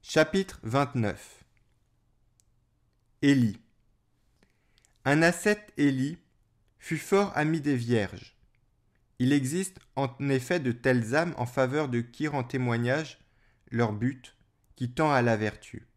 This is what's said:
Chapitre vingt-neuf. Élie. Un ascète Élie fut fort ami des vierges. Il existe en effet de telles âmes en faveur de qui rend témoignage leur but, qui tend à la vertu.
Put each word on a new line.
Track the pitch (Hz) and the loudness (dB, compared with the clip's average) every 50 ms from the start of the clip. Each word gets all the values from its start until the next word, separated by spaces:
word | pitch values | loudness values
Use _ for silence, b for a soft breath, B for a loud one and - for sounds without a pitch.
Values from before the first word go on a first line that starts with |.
Chapitre | _ - - 156 156 156 - 190 190 - - - - | _ -2 2 2 2 2 2 -2 -2 -2 -8 -14 -8
vingt-neuf. | 110 113 139 143 127 - 127 110 101 - - - - - - - _ _ _ _ _ _ _ _ _ _ _ _ _ _ _ _ _ _ _ _ _ _ _ _ _ _ _ _ _ _ _ _ _ _ _ | -2 0 0 0 0 0 -2 -2 -2 -4 -6 -14 -20 -20 -20 -20 _ _ _ _ _ _ _ _ _ _ _ _ _ _ _ _ _ _ _ _ _ _ _ _ _ _ _ _ _ _ _ _ _ _ _
Élie. | - 143 143 135 120 110 95 - _ _ _ _ _ _ _ _ _ _ _ _ _ _ _ _ _ _ _ _ _ _ _ _ _ _ _ _ _ | 4 4 4 6 4 2 0 -6 _ _ _ _ _ _ _ _ _ _ _ _ _ _ _ _ _ _ _ _ _ _ _ _ _ _ _ _ _
Un | 135 143 156 | 2 2 4
ascète | 165 170 175 - - 208 208 208 208 - _ | 4 4 2 2 0 0 0 0 -4 -16 _
Élie | - 147 143 135 131 127 143 165 - _ _ _ _ _ _ _ _ _ _ _ _ | 0 2 2 2 0 -2 -4 -6 -10 _ _ _ _ _ _ _ _ _ _ _ _
fut | - - 165 | -8 -8 -8
fort | 151 - - 196 196 202 190 - | -6 -2 0 2 2 2 2 0
ami | - 151 156 160 165 | -2 0 0 0 -2
des | 143 147 143 | 0 -2 -2
vierges. | 123 117 117 120 113 101 92 - 85 - - _ _ _ _ _ _ _ _ _ _ _ _ _ _ _ _ _ _ | -2 0 0 0 0 0 -2 -6 -14 -18 -20 _ _ _ _ _ _ _ _ _ _ _ _ _ _ _ _ _ _
Il | 123 127 143 | 0 2 2
existe | 147 131 127 151 180 196 185 - - _ _ _ | 2 0 0 -4 -4 -6 -6 -10 -18 _ _ _
en | 135 139 131 127 - 139 139 | -4 -4 -4 -4 -4 -2 0
effet | 139 131 123 - 180 180 | 0 0 0 -2 -4 -2
de | 139 123 | 0 -2
telles | 117 120 - 135 127 123 113 107 123 | -4 0 0 2 2 2 2 0 0
âmes | 151 170 175 147 | 0 0 -2 -4
en | - 123 | -6 -6
faveur | 120 - - 131 127 131 151 156 139 | -6 0 0 0 0 0 -2 -2 -2
de | 120 120 | -2 -4
qui | 117 120 - - 151 | -4 -6 -8 -6 -6
rend | 151 151 139 123 | -4 -2 -4 -6
témoignage | 127 - 135 127 123 117 117 117 120 131 151 160 - - _ _ _ _ _ _ _ _ _ _ _ | -4 -4 -4 -2 0 0 0 0 0 0 -2 -2 -6 -12 _ _ _ _ _ _ _ _ _ _ _
leur | - 113 120 110 | -2 -2 0 0
but, | 104 104 113 127 131 127 - - _ _ _ _ _ _ _ _ _ | -2 -2 -4 -4 -4 -6 -16 -20 _ _ _ _ _ _ _ _ _
qui | - 127 120 | -8 -8 -8
tend | 123 143 160 151 | -2 0 0 2
à | 143 127 | 4 4
la | 120 120 113 | 4 4 2
vertu. | 107 107 107 104 - - - - - - _ _ | 2 0 -4 -6 -8 -18 -18 -18 -18 -18 _ _